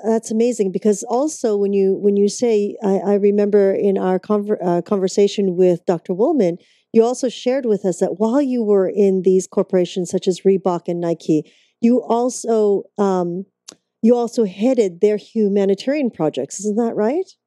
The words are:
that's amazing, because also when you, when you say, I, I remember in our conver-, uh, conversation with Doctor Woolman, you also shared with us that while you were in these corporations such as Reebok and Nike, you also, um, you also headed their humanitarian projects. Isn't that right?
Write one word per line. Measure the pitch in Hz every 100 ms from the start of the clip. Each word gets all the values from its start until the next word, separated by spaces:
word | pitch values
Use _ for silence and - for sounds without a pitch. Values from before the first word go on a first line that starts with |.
| 220
that's | 226 -
amazing, | 220 233 233 190
because | 185 214 196
also | - 240 302 - 226 202
when | 202
you, | 202 190
when | 196 202 202
you | 202
say, | - 240 214 202 -
I, | 202 196
I | -
remember | 202 202 202 208 202 196
in | - 202 196
our | 190 185
conver-, | - 208 202 214
uh, | 175 175
conversation | 175 202 185 - 202 - 196 180
with | 185 175 -
Doctor | 170 -
Woolman, | 180 262 302 180 170 _ _ _
you | 226
also | 226 254 254
shared | - 247 262 247
with | 202 190
us | 165
that | 190 151
while | 220 262
you | 277 247
were | 208 202 185
in | 190 196 190
these | 185 185 -
corporations | - 190 185 175 202 175
such | 190 190
as | 175
Reebok | 196 196 185 170 -
and | 175
Nike, | 170 165 - 156 - _ _ -
you | 233 247
also, | - 233 247 - 233 226 208 196 - -
um, | 202 185 175 175 196 _ - - _ _
you | 220 240
also | 233 - 208
headed | 196 233 254 196 170
their | 208 208
humanitarian | - 226 202 202 196 196 - 302 254
projects. | - 156 - 135 -
Isn't | 202 208
that | 233 135
right? | 214 311 381 _